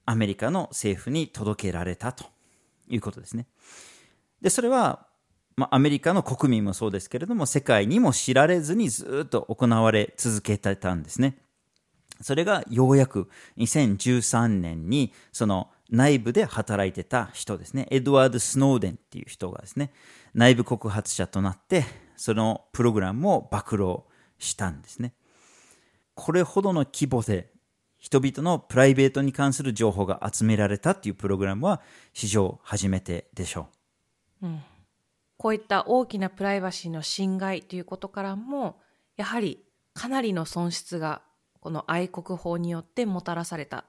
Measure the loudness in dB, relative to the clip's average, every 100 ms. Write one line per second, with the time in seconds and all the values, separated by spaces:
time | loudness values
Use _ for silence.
0 | -4 0 0 0 -2 -2 -4 -4 -2 -2
1 | -2 -4 -4 -4 -4 -2 -4 -4 -4 -6
2 | -8 -10 -16 _ _ _ _ _ -6 -6
3 | -6 -10 -12 -12 -12 _ -20 -20 -20 -20
4 | _ _ _ _ -2 0 2 2 2 -2
5 | _ _ _ _ _ -6 0 4 4 2
6 | 2 0 0 0 2 2 0 -2 -2 -4
7 | -6 -8 -4 -2 0 0 4 4 4 4
8 | 4 2 2 4 6 4 0 0 0 -2
9 | -6 -6 -2 -4 -4 0 4 6 6 4
10 | 2 -2 -2 -2 0 -2 0 -2 -2 -4
11 | -4 0 0 -2 _ _ _ _ _ _
12 | -20 -12 -4 0 2 0 0 4 6 6
13 | 6 0 -6 -10 -16 -4 -2 2 2 2
14 | 2 0 2 2 2 0 -2 -6 -2 0
15 | -2 -4 _ -4 0 0 -4 _ -2 4
16 | 4 4 2 0 0 -2 -2 0 0 -2
17 | -4 -2 -4 -8 -8 -8 -8 -8 0 0
18 | 4 6 6 4 -2 2 4 4 0 -6
19 | _ -16 -16 -12 -10 -12 -10 -8 -8 _
20 | -20 -20 -8 4 6 6 4 -2 -4 -4
21 | -4 -4 -4 -2 -2 -4 -2 0 0 -6
22 | -20 -10 -4 0 0 -2 _ 0 2 2
23 | -2 -2 0 0 -2 -6 -4 -2 -2 -4
24 | -8 _ _ -14 -10 -6 -6 -8 -14 -10
25 | -10 -10 _ _ _ _ _ _ _ _
26 | _ -12 0 2 2 0 0 0 -2 -2
27 | -2 0 0 -2 -4 _ _ _ _ _
28 | 0 2 2 -2 0 -2 0 6 6 8
29 | 4 2 -2 0 0 0 -4 0 0 2
30 | -2 -2 -4 0 2 2 2 0 -2 -2
31 | -4 -6 -2 -2 -2 -2 -2 -2 -6 -20
32 | _ -10 -2 0 0 -2 -8 -4 0 -2
33 | -2 -8 -8 -10 -10 -10 -12 _ _ _
34 | _ _ _ -14 -10 -10 -14 _ _ _
35 | _ _ _ _ -4 -4 -2 -2 2 0
36 | 0 -4 -6 -4 -4 -2 -4 -8 -8 -8
37 | -6 -4 -2 -2 -4 -6 -8 -14 -12 -12
38 | -12 -10 -8 -8 -8 -6 -8 -10 _ _
39 | _ -12 -6 -4 -4 -6 _ _ _ -14
40 | -6 -4 -2 -2 -4 -4 -4 -4 -8 -8
41 | -6 -8 _ _ _ _ -10 -8 -2 -2
42 | -2 -6 -10 -8 -6 -4 -4 -6 -8 -4
43 | -2 -2 -4 -6 -6 -8 -10 -12